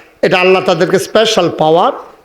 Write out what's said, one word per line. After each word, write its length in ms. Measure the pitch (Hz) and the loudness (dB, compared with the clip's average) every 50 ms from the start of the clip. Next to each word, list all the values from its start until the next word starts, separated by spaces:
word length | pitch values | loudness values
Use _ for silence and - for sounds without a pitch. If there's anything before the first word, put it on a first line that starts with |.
| - _ _ _ - | -20 _ _ _ -2
এটা 180 | 185 190 185 | -2 0 0
আল্লাহ 220 | 180 185 190 185 185 | 2 2 2 2 0
তাদেরকে 360 | - 185 165 185 160 175 180 | 0 0 0 0 0 0 -2
স্পেশাল 520 | 175 - - 214 226 220 - 196 175 160 - - | -2 -2 0 0 0 0 0 0 -2 -2 -2 -2
পাওয়ার, 340 | 156 156 160 175 208 262 - - - - - _ _ | 0 2 2 2 2 0 -2 -6 -12 -20 -20 _ _